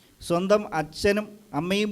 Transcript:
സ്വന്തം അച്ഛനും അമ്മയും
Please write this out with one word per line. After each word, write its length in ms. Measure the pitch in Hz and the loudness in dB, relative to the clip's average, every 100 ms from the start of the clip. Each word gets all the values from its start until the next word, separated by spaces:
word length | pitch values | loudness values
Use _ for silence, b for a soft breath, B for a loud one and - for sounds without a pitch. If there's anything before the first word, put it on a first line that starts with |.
| b b | b b
സ്വന്തം 400 | - 170 190 208 208 156 | -2 0 4 2 2 -4
അച്ഛനും 460 | 156 - 208 202 208 - - 143 | -6 0 2 2 -2 -12 -8 -4
അമ്മയും 300 | 175 196 208 | 0 0 2